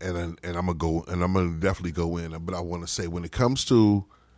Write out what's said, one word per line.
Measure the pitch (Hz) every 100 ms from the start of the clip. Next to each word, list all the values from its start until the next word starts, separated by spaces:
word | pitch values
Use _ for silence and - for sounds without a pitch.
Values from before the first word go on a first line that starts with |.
and, | 92 87
and | 85 85 87 87
I'm | 90
gonna |
go, | 82 82 82 -
and | 90
I'm | 90
gonna | 95 87 80
definitely | 92 98 90
go | 82 85 85
in. | 82 80
But | 85 90
I |
wanna | 87 85 85
say, | - 87
when | 87
it | 85
comes | - 123 135 -
to | 123 107 101 98 _ _